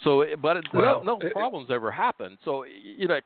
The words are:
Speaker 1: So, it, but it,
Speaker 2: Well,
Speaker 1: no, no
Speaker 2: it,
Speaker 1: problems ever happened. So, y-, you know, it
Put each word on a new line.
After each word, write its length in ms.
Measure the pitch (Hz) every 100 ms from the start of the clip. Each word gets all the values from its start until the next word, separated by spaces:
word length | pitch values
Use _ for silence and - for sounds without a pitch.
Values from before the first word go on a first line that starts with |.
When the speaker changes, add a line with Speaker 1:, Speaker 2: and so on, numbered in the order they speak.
Speaker 1:
So, 180 | 151 139
it, 200 | 151 151
but 160 | 151 175
it, 80 | -
Speaker 2:
Well, 280 | 175 240 269
Speaker 1:
no, 140 | 185 220
no 60 | 160
Speaker 2:
it, 40 |
Speaker 1:
problems 380 | 196 247 180 123
ever 200 | 123 110
happened. 460 | 123 233 - 95 98
So, 160 | 160 139
y-, 60 | 131 101 104 101
you 100 | 180
know, 60 |
it 100 | 147